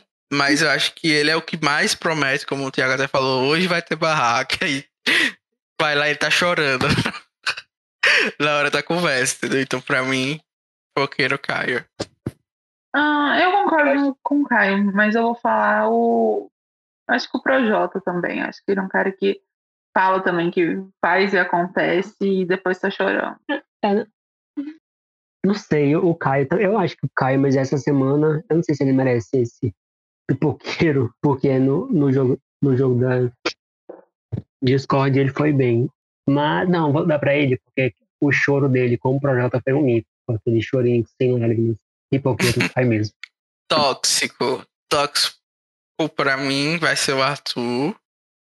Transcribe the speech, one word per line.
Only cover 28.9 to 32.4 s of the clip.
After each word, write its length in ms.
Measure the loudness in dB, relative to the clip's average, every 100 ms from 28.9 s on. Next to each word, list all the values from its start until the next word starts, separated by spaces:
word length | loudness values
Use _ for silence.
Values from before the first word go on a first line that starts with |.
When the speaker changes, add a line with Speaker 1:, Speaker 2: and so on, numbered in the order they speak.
Speaker 3:
merece 460 | 2 2 0 0 -2
esse 300 | -2 -2 -8 -8 _ _ _ _ -6
pipoqueiro, 840 | -2 -2 -4 -8 0 2 2 -2 _
porque 260 | -2 0 2
é 100 | 2
no, 280 | 2 0 0
no 220 | 0 2
jogo, 260 | 2 2 -2